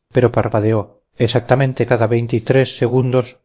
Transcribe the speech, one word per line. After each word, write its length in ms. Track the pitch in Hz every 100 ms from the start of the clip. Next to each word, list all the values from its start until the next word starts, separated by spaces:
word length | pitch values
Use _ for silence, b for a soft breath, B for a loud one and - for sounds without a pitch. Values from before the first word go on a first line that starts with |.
| _
pero 200 | 175 120
parpadeó, 720 | 117 107 113 107 110 101 _ _ -
exactamente 640 | 117 123 - 127 135 127 117
cada 220 | 123 110
veintitrés 680 | 117 117 120 - 131 127 -
segundos, 640 | 120 127 123 127 120 -